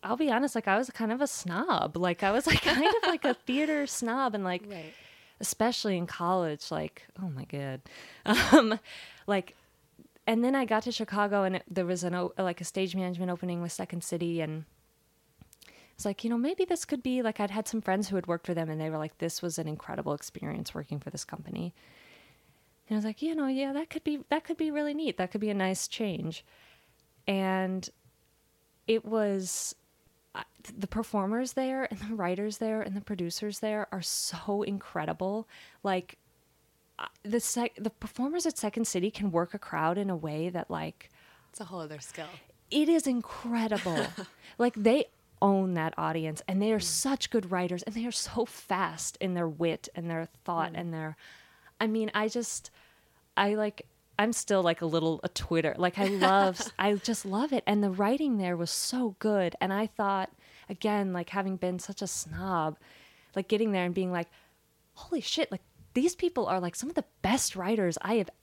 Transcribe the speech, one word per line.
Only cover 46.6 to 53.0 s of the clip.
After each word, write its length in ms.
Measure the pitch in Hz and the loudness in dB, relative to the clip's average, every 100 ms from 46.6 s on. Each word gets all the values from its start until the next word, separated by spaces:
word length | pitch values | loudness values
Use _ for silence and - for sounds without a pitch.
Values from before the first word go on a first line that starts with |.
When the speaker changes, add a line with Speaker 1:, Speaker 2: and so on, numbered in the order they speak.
| 208 | 2
Speaker 1:
are 60 | 220 | 2
Speaker 2:
Mm. 40 | |
Speaker 1:
such 460 | - 160 269 269 - | 2 0 0 0 0
good 220 | 226 185 | 0 0
writers, 320 | 185 180 175 | -2 0 -2
and 100 | 202 | -4
they 120 | 220 233 | -4 -4
are 40 | |
so 320 | - - - 247 | -4 -4 -2 -2
fast 720 | - - 185 175 160 - - | -4 -4 0 0 -2 -8 -4
in 180 | 190 180 | -2 0
their 120 | 165 | -2
wit 400 | 151 170 160 - | 0 0 0 -6
and 160 | - 170 | -8 -4
their 160 | 165 165 - - | -4 -6 -10 -4
thought 260 | 170 160 | -2 -2
Speaker 2:
Mm. 60 | 165 | -4
Speaker 1:
and 140 | 175 | -6
their, 220 | 160 156 156 - - - - - _ | -6 -6 -10 -18 -20 -20 -20 -20 _
I 60 | 220 | 0
mean, 240 | 220 214 - | 0 0 0
I 120 | 214 | 0
just, 440 | 240 226 - - _ - _ | -2 -4 -8 -10 _ -20 _